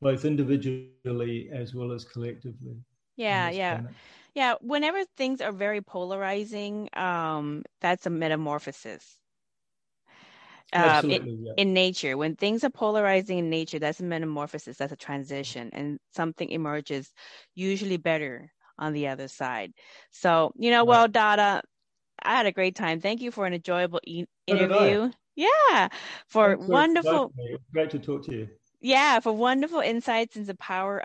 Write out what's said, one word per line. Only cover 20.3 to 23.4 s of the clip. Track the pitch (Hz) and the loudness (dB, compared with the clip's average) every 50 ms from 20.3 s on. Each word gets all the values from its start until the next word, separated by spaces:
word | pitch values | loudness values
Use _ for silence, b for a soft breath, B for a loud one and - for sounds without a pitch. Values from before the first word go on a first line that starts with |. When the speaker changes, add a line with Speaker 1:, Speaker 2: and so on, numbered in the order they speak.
| 170 165 160 - - | 4 4 4 2 0
Speaker 2:
you | - 226 240 | -2 0 2
know, | 240 240 | 4 4
Speaker 1:
Right. | 233 | 6
Speaker 2:
well, | 233 240 233 233 | 6 8 8 6
Dada, | 226 208 233 214 214 208 208 208 202 196 - - _ _ _ _ _ _ _ _ _ _ - - | 6 4 4 4 4 4 4 4 4 2 0 -4 _ _ _ _ _ _ _ _ _ _ -6 -2
I | - 226 | 0 2
had | 254 226 | 2 2
a | 202 | 2
great | 185 196 185 185 185 | 2 2 0 0 0
time. | - 214 165 160 165 | -2 -2 -2 -2 -2
Thank | 165 196 226 233 | -2 -2 -4 -4
you | 254 240 | -6 -8
for | 233 220 | -6 -4